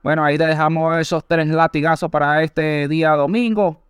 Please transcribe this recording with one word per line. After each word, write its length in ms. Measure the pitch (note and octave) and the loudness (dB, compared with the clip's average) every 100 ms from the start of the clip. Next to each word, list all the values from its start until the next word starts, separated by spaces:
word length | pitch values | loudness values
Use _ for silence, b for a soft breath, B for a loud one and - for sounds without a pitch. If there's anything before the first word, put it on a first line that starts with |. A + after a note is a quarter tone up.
Bueno, 220 | C#3+ D#3 | -2 0
ahí 160 | D3 D3+ | 0 2
te 80 | D#3+ | 0
dejamos 500 | D#3 D#3 E3 D#3+ E3 | 2 0 0 0 -2
esos 260 | D#3+ E3 - | -2 -4 -2
tres 200 | E3 D#3 | 0 0
latigazos 640 | D#3+ E3 D3+ D#3 D#3+ E3 | 2 0 0 0 -2 -2
para 320 | D3+ D3 D3+ | 0 0 0
este 460 | D#3+ - D#3 D3+ C#3+ | 0 -2 -2 -2 -2
día 240 | D#3+ D#3+ | 0 2
domingo. 680 | D3+ C#3+ A3 A#3+ G#3+ F#3+ D#3+ | 2 0 0 -2 0 -2 -4